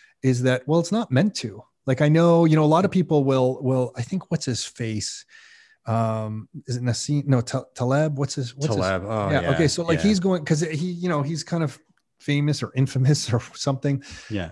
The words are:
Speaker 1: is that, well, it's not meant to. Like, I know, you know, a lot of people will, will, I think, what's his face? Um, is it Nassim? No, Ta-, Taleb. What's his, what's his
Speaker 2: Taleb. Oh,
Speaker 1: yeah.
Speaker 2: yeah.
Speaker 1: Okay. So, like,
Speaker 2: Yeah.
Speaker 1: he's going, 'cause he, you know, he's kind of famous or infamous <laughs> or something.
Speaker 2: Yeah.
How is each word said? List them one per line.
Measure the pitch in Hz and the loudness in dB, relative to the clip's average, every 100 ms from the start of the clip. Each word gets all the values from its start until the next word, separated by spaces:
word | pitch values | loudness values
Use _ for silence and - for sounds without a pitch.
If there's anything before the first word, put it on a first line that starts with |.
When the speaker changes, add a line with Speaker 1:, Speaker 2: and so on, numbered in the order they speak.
| _ _ | _ _
Speaker 1:
is | 131 123 | 0 2
that, | 127 127 - | 2 0 0
well, | 165 | 0
it's | 170 | 0
not | 214 233 | -2 0
meant | 127 202 - | 2 2 -2
to. | 113 101 - _ - | -8 -12 -20 _ -4
Like, | 127 | 2
I | 151 | 4
know, | 160 170 170 | 6 6 6
you | 165 | 6
know, | 156 | 4
a | 151 | 4
lot | 160 | 4
of | 190 | 4
people | 190 170 151 | 0 2 2
will, | 139 131 127 131 | 2 2 2 0
will, | 131 131 123 - | 0 0 -2 -4
I | |
think, | 117 190 - | -6 -6 -4
what's | 165 | -4
his | - 110 | -4 -4
face? | - - 117 107 - - - - - - _ _ - | -6 -8 -6 -4 -6 -10 -18 -20 -20 -20 _ _ -4
Um, | 113 113 110 107 107 - 156 - | 0 0 -2 -6 -8 -12 -16 -8
is | 120 | -4
it | |
Nassim? | 123 113 - 147 143 | -2 -2 -2 -2 2
No, | 127 | 2
Ta-, | 117 135 - | 2 -6 -8
Taleb. | - 123 139 156 139 | -6 0 2 0 -2
What's | 135 - | -4 -4
his, | 123 | -8
what's | 135 147 | -4 -2
his | 101 | 0
Speaker 2:
Taleb. | 92 95 98 | 0 -2 -2
Oh, | 110 98 | -2 0
Speaker 1:
yeah. | - | 0
Speaker 2:
yeah. | 85 | 2
Speaker 1:
Okay. | 80 151 | 2 2
So, | - | 0
like, | 170 165 | -2 0
Speaker 2:
Yeah. | 208 | 2
Speaker 1:
he's | 196 | 2
going, | 190 180 | 2 0
'cause | 147 151 | 0 -2
he, | 160 156 180 | 0 -4 -6
you | 175 180 | -4 -2
know, | 151 | -2
he's | 139 160 | -2 -6
kind | - 170 | -6 -4
of | 151 - _ _ _ _ | -4 -6 _ _ _ _
famous | - 143 147 143 | -2 0 0 0
or | - | -4
infamous | 131 135 127 131 147 - | -2 0 2 2 2 2
<laughs> | |
or | 117 - | -2 -4
something. | - 139 131 147 135 - - - | -6 -4 -2 -2 -4 -6 -18 -8
Speaker 2:
Yeah. | 104 85 | -8 -8